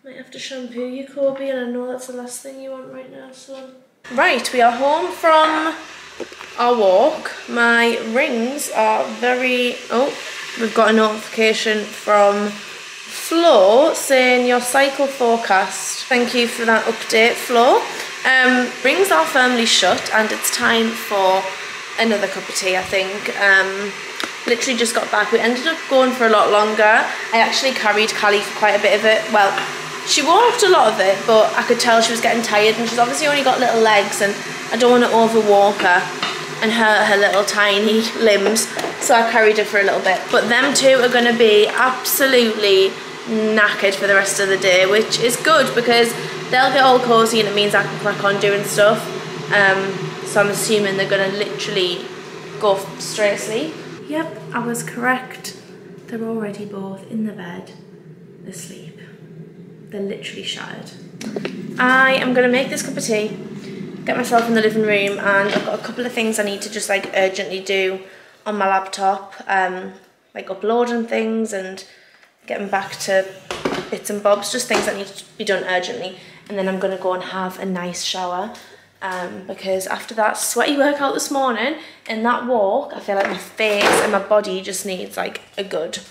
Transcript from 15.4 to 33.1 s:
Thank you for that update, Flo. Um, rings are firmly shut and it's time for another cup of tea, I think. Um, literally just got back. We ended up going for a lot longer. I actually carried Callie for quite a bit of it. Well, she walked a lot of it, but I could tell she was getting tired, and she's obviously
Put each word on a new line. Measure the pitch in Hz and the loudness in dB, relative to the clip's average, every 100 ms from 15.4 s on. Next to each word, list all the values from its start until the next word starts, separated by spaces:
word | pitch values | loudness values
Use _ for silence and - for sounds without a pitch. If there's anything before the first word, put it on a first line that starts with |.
| 226 190 - - - - | 2 0 0 -6 -8 -10
Thank | - 247 233 | -2 0 2
you | 247 233 | 0 -2
for | - | 0
that | 226 220 | 2 2
update, | - 220 - 220 233 | 2 -6 0 2 4
Flo. | 233 - 233 247 440 - - - - | 2 0 4 6 4 2 -10 -10 -4
Um, | 247 262 254 247 247 - | 2 4 4 2 0 -2
rings | 254 320 381 | 0 2 2
are | 320 | 2
firmly | 320 277 254 247 226 | 2 2 2 2 2
shut | - 185 247 - | 2 2 2 0
and | 214 214 | 0 0
it's | 208 - | -2 -4
time | - 233 226 226 | 0 0 2 0
for | 226 - 202 190 190 190 - - - - - | -4 -4 2 2 2 -2 -10 -12 -14 -10 -2
another | 226 202 190 | 0 0 -2
cup | 190 - | -6 -8
of | |
tea, | - 190 185 | -4 -2 -2
I | |
think. | 185 196 190 208 233 - | -2 -2 -2 -6 -8 0
Um, | 202 196 190 196 202 - - - - - - | 4 4 2 -2 -6 -8 -12 -8 -8 -6 -2
literally | 233 - 233 | -2 0 -2
just | 233 | 0
got | - - | -2 -2
back. | 208 208 | 0 2
We | 226 | 2
ended | 226 247 320 | 2 0 -2
up | 320 - | -4 0
going | 269 254 | 2 2
for | 247 226 | 2 2
a | |
lot | 214 170 | 4 4
longer. | 208 214 220 214 233 - - - | 4 2 4 4 4 2 -6 -2
I | 226 | 0
actually | 226 - 269 | 2 2 -2
carried | 233 220 208 214 | 0 0 2 0
Callie | - 208 208 | 0 2 2
for | 202 - | -2 0
quite | 208 202 | 2 2
a | |
bit | 202 214 | 2 4
of | |
it. | 220 220 - | 4 2 2
Well, | 214 196 196 - - - - - | 4 4 2 -6 -8 -10 -10 -2
she | - | 0
walked | 285 370 480 - | 4 6 6 4
a | 381 | 4
lot | 339 226 | 6 6
of | 220 | 4
it, | 190 190 - | 2 2 4
but | 220 - | 4 4
I | - | 2
could | 233 233 | 0 2
tell | 240 226 | 4 4
she | 226 | 4
was | 233 | 0
getting | 233 226 | 0 0
tired, | 226 214 214 226 | 2 4 4 2
and | 226 | -2
she's | 240 | 2
obviously | 240 | 0